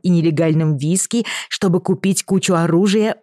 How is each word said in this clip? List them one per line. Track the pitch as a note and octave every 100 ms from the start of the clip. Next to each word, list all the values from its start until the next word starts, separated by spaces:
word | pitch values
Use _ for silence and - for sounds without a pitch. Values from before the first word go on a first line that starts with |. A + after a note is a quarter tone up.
и | F#3
нелегальным | E3+ D#3+ D3+ E3 D#3+ D#3 C#3+
виски, | D3+ F#3 - A#3 G#3+ - -
чтобы | - G3 F3
купить | - F#3 F#3+ F#3+
кучу | - F#3+ -
оружия | E3+ E3 E3 G3+ G#3+ G#3+ -